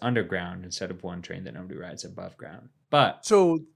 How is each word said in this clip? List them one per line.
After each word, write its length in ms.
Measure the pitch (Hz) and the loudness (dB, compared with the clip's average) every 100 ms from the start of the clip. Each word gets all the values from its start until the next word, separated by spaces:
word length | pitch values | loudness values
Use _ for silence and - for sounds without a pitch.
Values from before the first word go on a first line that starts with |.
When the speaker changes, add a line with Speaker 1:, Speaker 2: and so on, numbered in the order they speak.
Speaker 1:
underground 640 | 120 120 90 90 87 92 | 0 0 0 -4 -4 -10
instead 280 | 90 - 92 | -10 -8 -8
of 120 | 90 | -8
one 180 | 90 90 | -10 -10
train 220 | 87 90 | -10 -12
that 100 | 95 | -12
nobody 220 | - 92 - | -14 -12 -12
rides 240 | - - - | -12 -14 -14
above 300 | - - - | -14 -16 -14
ground. 320 | - 87 120 _ _ | -18 -18 -20 _ _
But 360 | 151 113 - - | 4 4 2 4
Speaker 2:
So, 340 | 208 180 165 156 | 6 8 4 -2